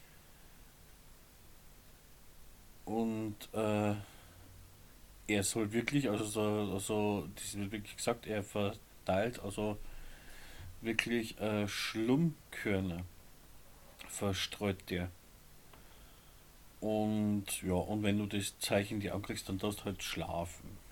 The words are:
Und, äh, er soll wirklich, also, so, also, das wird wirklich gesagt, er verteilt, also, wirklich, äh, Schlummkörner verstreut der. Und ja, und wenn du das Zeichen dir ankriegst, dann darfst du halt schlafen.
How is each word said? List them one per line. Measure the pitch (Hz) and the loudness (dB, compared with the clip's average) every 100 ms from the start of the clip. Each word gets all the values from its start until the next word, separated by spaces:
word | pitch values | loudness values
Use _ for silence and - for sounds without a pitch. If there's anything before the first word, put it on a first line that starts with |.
| - - - - - - - - - - - - - - - - - - - - - - - - - - - - - | -20 -20 -20 -20 -20 -20 -20 -20 -20 -20 -20 -20 -20 -20 -20 -20 -20 -20 -20 -20 -20 -20 -18 -18 -18 -18 -18 -12 -2
Und, | 110 113 110 107 104 - | 0 2 0 -2 -6 -4
äh, | 110 107 104 104 104 - - - - - - - - - - - - - | 0 4 4 4 2 -4 -16 -20 -20 -20 -18 -20 -20 -20 -20 -20 -8 2
er | 104 | 2
soll | 98 117 104 | 4 2 2
wirklich, | 117 117 143 127 | 2 2 4 4
also, | 104 107 | 2 2
so, | 110 107 107 101 | 2 4 4 2
also, | 98 - 107 104 101 82 98 | 0 2 4 4 4 0 -8
das | - 101 | -8 -4
wird | 98 | -4
wirklich | 110 104 - | -4 -8 -2
gesagt, | - 117 - | 0 0 0
er | 107 | -2
verteilt, | 98 107 101 110 - - - 95 117 123 | 0 2 0 0 -10 -4 2 4 2 0
also, | 98 104 110 101 - - - - - - - - - - | -4 -2 0 -2 -6 -8 -10 -12 -14 -14 -14 -12 -12 -6
wirklich, | 113 113 117 120 107 - | -2 0 2 0 0 -2
äh, | 107 107 101 | 0 2 2
Schlummkörner | - - 110 113 139 170 143 - - 110 95 95 85 90 - - - - - - - - - - | 0 -2 2 4 6 6 2 -10 -4 0 2 2 -2 -6 -12 -18 -20 -18 -18 -18 -20 -18 -16 -10
verstreut | - 101 92 - - 101 92 - | -2 0 0 -2 0 2 2 0
der. | 90 87 - - - - - - - - - - - - - - - - - | 0 0 -6 -20 -20 -20 -20 -20 -20 -20 -20 -20 -20 -20 -20 -20 -20 -20 -4
Und | 107 107 107 107 104 104 101 - | 0 2 4 4 4 2 0 -2
ja, | 92 | 2
und | 90 82 107 | 2 2 2
wenn | 104 104 | 4 4
du | 104 | 2
das | 104 95 - | 0 -2 -4
Zeichen | - 104 104 110 | 2 4 2 -2
dir | 98 | -2
ankriegst, | 98 101 113 - | -2 -4 -6 -4
dann | 95 | 0
darfst | 104 98 | 0 0
du | 104 | -4
halt | 92 | -4
schlafen. | - 85 80 82 85 - - - - | -4 -4 -2 -2 -4 -6 -14 -14 -16